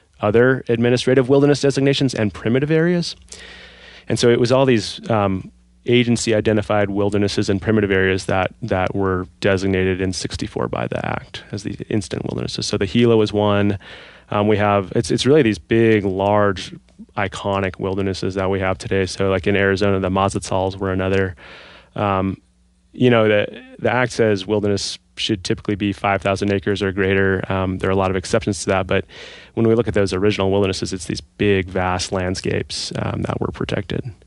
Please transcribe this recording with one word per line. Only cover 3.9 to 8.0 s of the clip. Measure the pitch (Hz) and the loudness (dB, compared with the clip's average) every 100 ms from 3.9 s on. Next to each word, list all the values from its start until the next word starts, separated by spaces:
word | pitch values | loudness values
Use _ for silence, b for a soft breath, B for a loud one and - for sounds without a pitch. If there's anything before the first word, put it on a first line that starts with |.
| B - | B -4
And | 113 | 2
so | 123 | 4
it | 120 | 4
was | 117 | 4
all | 131 135 | 4 4
these, | 117 - - - | 2 0 -8 -2
um, | 110 101 92 - - _ _ - | 0 0 -2 -6 -18 _ _ 0
agency-identified | 120 120 117 113 107 110 107 101 107 101 | 2 4 0 2 0 2 0 0 0 0
wildernesses | 101 101 101 101 - 107 | 0 0 0 0 0 -2
and | 98 | 0
primitive | 113 110 101 | 0 2 2
areas | 95 | 2